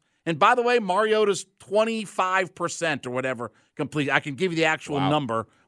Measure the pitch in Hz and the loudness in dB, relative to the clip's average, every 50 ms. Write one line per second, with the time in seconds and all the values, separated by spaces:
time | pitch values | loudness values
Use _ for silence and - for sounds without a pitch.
0 | _ _ _ _ - 165 165 135 196 220 247 240 233 240 247 240 208 185 180 208 | _ _ _ _ -4 -4 2 4 6 6 6 4 4 2 2 2 2 0 0 0
1 | 220 220 214 214 214 202 185 - - _ _ _ - - 190 214 220 226 226 220 | 2 2 2 2 2 2 0 -2 -6 _ _ _ -12 -2 0 2 2 2 -2 -4
2 | 208 - - - 185 185 185 190 190 - _ - 170 160 - - 165 160 143 120 | -6 -6 -2 -2 0 2 2 0 0 -2 _ -6 -6 -6 -4 -4 -2 -2 -2 -4
3 | - 127 123 127 131 131 127 113 120 110 _ _ _ _ _ - 147 123 - 151 | -6 -6 -6 -4 -2 -4 -4 -4 -8 -10 _ _ _ _ _ -6 -6 -4 -2 -4
4 | 139 139 135 147 - 151 135 117 185 185 165 160 160 160 156 151 - 151 147 139 | -2 2 0 0 0 -2 -6 -4 -2 -2 0 0 2 2 0 -2 -4 -6 -4 -2
5 | - 95 151 151 139 113 113 113 107 _ _ _ _ | 0 2 2 0 0 0 -2 -4 -4 _ _ _ _